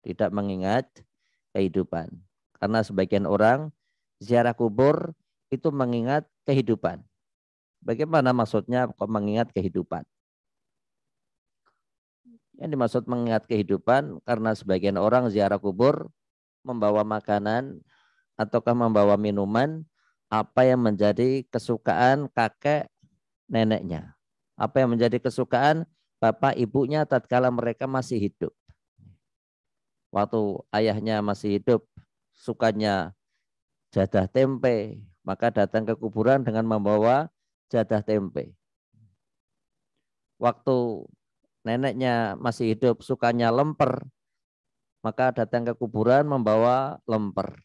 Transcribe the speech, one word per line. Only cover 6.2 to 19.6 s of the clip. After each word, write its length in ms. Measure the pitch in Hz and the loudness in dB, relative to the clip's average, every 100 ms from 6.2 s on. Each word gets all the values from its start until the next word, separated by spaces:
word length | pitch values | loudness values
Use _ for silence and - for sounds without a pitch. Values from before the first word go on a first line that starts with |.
| 156 _ - | -4 _ -2
kehidupan. 560 | 139 117 110 85 87 - _ _ _ _ _ _ _ | 0 2 0 -2 -6 -18 _ _ _ _ _ _ _
Bagaimana 480 | - 113 151 160 127 | -6 -4 0 2 2
maksudnya 560 | 123 113 110 101 123 123 | 2 0 -2 -2 -2 -2
kok 240 | - 101 | -4 -4
mengingat 400 | 110 104 104 117 | -2 -2 -2 -2
kehidupan? 560 | - 92 90 85 85 - _ _ _ _ _ _ _ _ _ _ _ _ _ _ _ _ _ _ _ _ _ _ 233 _ | -2 -4 -4 -6 -8 -12 _ _ _ _ _ _ _ _ _ _ _ _ _ _ _ _ _ _ _ _ _ _ -20 _
Yang 160 | - 165 147 | -14 -8 -2
dimaksud 240 | 120 123 117 | 0 0 -2
mengingat 340 | 123 120 110 - | -4 0 0 0
kehidupan 760 | 113 92 98 - 127 147 85 | -2 0 -2 2 2 0 -10
karena 300 | - 117 110 110 | -6 -2 -2 -4
sebagian 400 | 98 95 98 98 | -2 -2 0 0
orang 320 | 101 123 123 | 2 2 2
ziarah 320 | 101 98 98 | 0 0 0
kubur 480 | 101 92 127 - - _ _ _ _ _ | -4 2 2 2 -6 _ _ _ _ _
membawa 400 | - 120 104 104 | -12 -2 2 2
makanan 800 | 107 107 - 104 104 117 135 - _ _ _ _ _ _ | 0 -4 -2 -2 0 -2 -4 -14 _ _ _ _ _ _
ataukah 320 | 107 117 - | -2 -2 0
membawa 480 | 120 117 107 101 104 | 2 2 4 4 4
minuman 640 | 107 101 98 110 | 2 -2 0 0